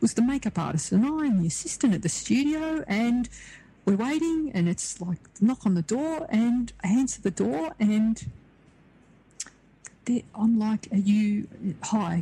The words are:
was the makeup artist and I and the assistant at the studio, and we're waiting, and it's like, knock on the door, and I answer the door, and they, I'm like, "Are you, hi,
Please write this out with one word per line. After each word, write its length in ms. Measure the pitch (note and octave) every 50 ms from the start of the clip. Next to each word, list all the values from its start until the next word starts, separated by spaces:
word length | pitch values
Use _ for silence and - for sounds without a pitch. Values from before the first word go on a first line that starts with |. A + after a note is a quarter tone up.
was 140 | - A3+ -
the 60 | -
makeup 380 | A#3 B3+ C#4 C4+ - G#3+ - F3
artist 320 | D3+ C3+ D3 D#3 - -
and 140 | F#3 G3 A#3+
I 200 | C#4+ D#4 D#4+ D4+ C#4
and 120 | G#3+ F#3
the 60 | E3+ E3
assistant 460 | - - - D#4+ - - - A#3+ F#3
at 80 | -
the 80 | - E3
studio, 760 | - - - - G#3 B3+ C#4 D4 D#4 D#4 D#4+ D#4+ D#4+ D#4 - -
and 400 | G3+ G#3+ A#3 A#3+ A#3+ B3 A#3 - - - - - - - - - - _ -
we're 100 | F#3+ G3
waiting, 560 | F#3+ A#3 C4 D4+ D#4 E4 E4 E4 D#4+ D#4 C4+ -
and 140 | F3+ E3+ F3
it's 320 | F#3 - - - - -
like, 200 | F3 F#3 E3+ - - - _ -
knock 260 | G3+ A#3 C4 - -
on 100 | G#3+ F#3
the 60 | F3
door, 460 | D#3 - G#3+ C4 D4+ D#4+ D#4+ D#4 D#4+ -
and 440 | - G#3+ A#3 A#3+ A#3+ B3+ A#3+ - - - -
I 60 | F3+
answer 320 | G#3+ B3+ C4+ B3+ - -
the 100 | - G3
door, 420 | E3 - F#3+ A3+ C4+ D4+ D#4+ D#4 - -
and 500 | G#3+ G#3 G#3+ G#3+ A3 A3+ A3+ - - - - - - - _ _ _ - _ _ _ - _ _ _ _ - _ _ _ _ - - - _ _ _ _ _ _ _ - - _ -
they, 220 | - B3 A#3+ - - -
I'm 240 | G#3+ G#3+ A3+ A#3 G#3+
like, 300 | G#3+ G#3+ G#3+ - - -
"Are 60 | - G3
you, 500 | F#3+ G3+ G#3 G#3+ G#3+ G#3 G#3 G#3 - - - - - G3+ - - -
hi, 380 | - A3 G#3+ G3 E3+ E3+ F3